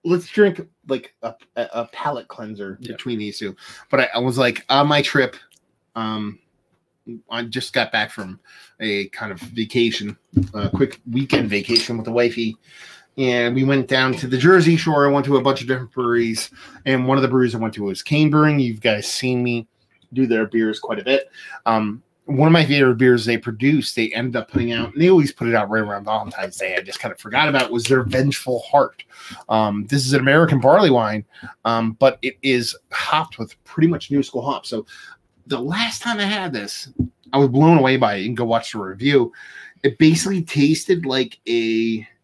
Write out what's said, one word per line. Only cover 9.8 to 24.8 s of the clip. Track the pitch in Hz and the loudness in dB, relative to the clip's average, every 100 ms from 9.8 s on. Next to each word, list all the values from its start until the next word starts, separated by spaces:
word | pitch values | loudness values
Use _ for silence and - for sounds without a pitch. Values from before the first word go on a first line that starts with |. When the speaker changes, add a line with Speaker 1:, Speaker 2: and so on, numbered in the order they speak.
| 117 - 104 - _ - 95 | 0 -2 -10 -12 _ -2 -2
Speaker 1:
a | 104 101 | -6 -6
quick | - 131 - 120 | -2 -2 -2 -8
weekend | 120 135 143 113 | -6 -2 -2 0
vacation | 101 95 113 - 113 | -4 -2 -2 -2 -8
with | 110 | -4
the | |
wifey. | 120 120 117 113 110 _ - - - _ - | 0 0 -2 -6 -8 _ -20 -20 -20 _ -4
And | 131 120 120 | -2 0 0
we | 127 | 0
went | 131 139 123 | 0 0 0
down | 131 131 | 0 0
to | 123 127 | -2 -4
the | 127 | 2
Jersey | 151 185 160 165 | 6 6 6 4
Shore. | 160 147 143 | 2 2 4
I | |
went | 139 135 | 2 2
to | 139 | 2
a | |
bunch | 127 135 | 2 -2
of | 120 | -4
different | 127 120 | -6 -6
breweries. | - 120 120 117 110 - - - - | -6 0 0 0 -4 -10 -16 -20 -8
And | 139 131 127 | -2 0 2
one | 135 | 2
of | |
the | 131 | 2
breweries | 127 123 | 2 2
I | 113 | 0
went | 113 | -4
to | 107 | -4
was | 101 95 | -6 -6
Cane | - 151 151 | -2 2 4
Brewing. | 151 151 147 | 6 4 4
You | 123 | 0
guys | 107 117 104 - | 0 0 0 -4
seen | - 127 123 | -4 -2 0
me | 123 120 113 _ _ _ _ | 0 -4 -8 _ _ _ _
do | 123 127 | -2 0
their | 113 107 | 2 0
beers | 117 110 104 | 0 0 -2
quite | - 107 | -6 -6
a | |
bit. | 107 139 - - - - | 0 0 -2 -20 -20 -6
Um, | 117 110 107 110 _ _ | 0 0 0 -6 _ _
one | - 131 156 | -4 2 6
of | |
my | 170 143 | 6 4
favorite | 143 131 117 | 4 4 4
beers | 127 123 | 4 4
they | 110 113 | 2 -2
produced, | - 107 135 151 - | -4 -2 0 0 -2
they | - 113 | -4 -4
ended | 110 127 | -4 -4
up | 117 - | -6 -4
putting | - 117 | -4 -2
out, | 117 | -4